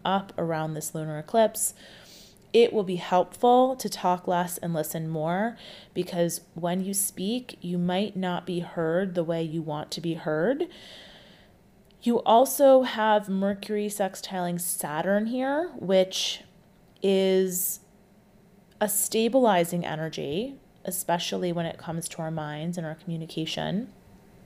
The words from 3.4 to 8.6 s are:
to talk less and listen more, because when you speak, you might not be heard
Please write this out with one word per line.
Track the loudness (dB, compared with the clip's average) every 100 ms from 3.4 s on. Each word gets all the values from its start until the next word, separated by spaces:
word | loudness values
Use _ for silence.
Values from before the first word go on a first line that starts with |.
| 6 6 6 2
to | -6
talk | -2 0 0 0
less | 0 0 -4
and | -4
listen | -2 -2 -4 -4
more, | -4 -2 -2 -2 -6 -16 -20 -10 -6
because | -4 0 0 -2 -10
when | -6 -2 -2 -2
you |
speak, | -2 -4 -4 -4 -4 -6 -10
you | -4 -2
might | 0 0 -2 -2
not | -4 -4 -4
be |
heard | -6